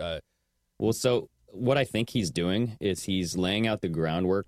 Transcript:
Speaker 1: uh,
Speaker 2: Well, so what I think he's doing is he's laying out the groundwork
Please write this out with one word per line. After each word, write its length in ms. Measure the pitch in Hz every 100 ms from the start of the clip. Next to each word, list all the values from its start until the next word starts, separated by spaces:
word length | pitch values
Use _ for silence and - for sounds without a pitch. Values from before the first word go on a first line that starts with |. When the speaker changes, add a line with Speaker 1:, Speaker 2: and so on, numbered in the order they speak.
Speaker 1:
uh, 180 | 85 80 - _ _ _ _ -
Speaker 2:
Well, 140 | 107
so 360 | 113 127 123 - _ _
what 280 | 98 123 139
I 60 |
think 260 | 131 107 117
he's 200 | 123 87
doing 460 | 87 85 101 120 110
is 240 | 101 90
he's 320 | - 95 85 87
laying 300 | 90 104 113
out 140 | 107
the 80 | 92
groundwork 580 | 82 80 80 90 98